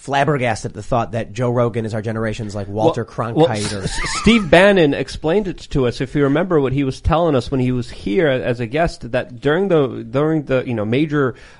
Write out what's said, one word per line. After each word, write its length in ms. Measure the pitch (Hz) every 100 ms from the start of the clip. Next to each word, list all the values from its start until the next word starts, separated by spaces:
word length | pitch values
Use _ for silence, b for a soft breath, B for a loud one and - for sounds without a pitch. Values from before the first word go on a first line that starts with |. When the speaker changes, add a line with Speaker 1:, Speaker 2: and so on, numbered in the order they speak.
Speaker 1:
flabbergasted 680 | - 139 143 143 120 104 120
at 40 |
the 80 | 110
thought 300 | - 120 107
that 180 | 117 98
Joe 200 | 101 123
Rogan 340 | 123 120 113
is 80 | 110
our 80 | 110
generation's, 540 | 107 110 110 104 104
like, 140 | 101 98
Walter 360 | 104 - 123
Speaker 2:
Well, 100 | 110
Speaker 1:
Cronkite 560 | - 117 117 165 107 104
Speaker 2:
well, 100 | 104
Speaker 1:
or 40 |
Speaker 2:
S-, 140 | - 932
S-, 220 | 1077 -
Steve 280 | - 233 170
Bannon 440 | 165 196 196 147
explained 520 | 120 131 - 156 190 202
it 120 | 143
to 280 | - 147 120
us. 140 | 120
If 140 | 131
you 80 | 151
remember 360 | 139 147 185 160
what 140 | 131
he 120 | 135
was 180 | 135 127
telling 340 | - 151 175 135
us 140 | -
when 100 | 131
he 100 | 127
was 200 | 123 120
here 360 | - - 190 156
as 340 | 127 120 120
a 60 | 117
guest, 460 | 147 165 - 123
that 260 | 123 - 123
during 300 | 143 160 196
the, 340 | 160 131 113
during 420 | 113 131 156 160
the, 200 | 131 131 127
you 60 |
know, 140 | 113 104
major, 480 | 127 156 147 131 110 b b